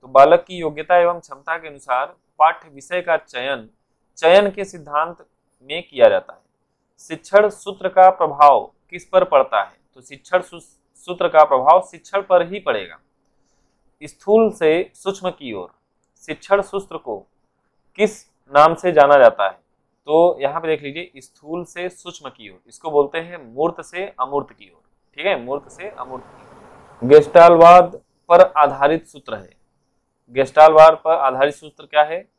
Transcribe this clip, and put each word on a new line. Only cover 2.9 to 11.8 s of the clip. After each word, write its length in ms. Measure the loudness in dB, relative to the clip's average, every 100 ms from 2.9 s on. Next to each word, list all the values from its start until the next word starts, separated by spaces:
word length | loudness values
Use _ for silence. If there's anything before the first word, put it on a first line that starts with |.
| -12
का 160 | -6 -8
चयन, 520 | _ -12 -10 -12 -14 _ _ _ _ _
चयन 340 | 2 2 0
के 140 | -8 -16
सिद्धांत 600 | -16 -10 -8 -8 -12 _ _ _ _
में 200 | _ -16
किया 260 | -14 0 0
जाता 240 | 0 -8
है। 60 | -20 _ _ _ _ _ _
शिक्षण 500 | -20 -20 -2 0 0
सूत्र 400 | -6 -20 -12 -6
का 200 | 2 2
प्रभाव 600 | 2 -8 2 2 2 -4 _ _
किस 160 | -20 _
पर 180 | -4
पड़ता 380 | 0 -2 -2 -4
है? 160 | -6 _ _ _
तो 60 |
शिक्षण 400 | _ -20 _ -8
सू-, 540 | -8 -20 _ _ _ _
सूत्र 320 | -18 -8 -2
का 160 | 2
प्रभाव 380 | 2 0 2 0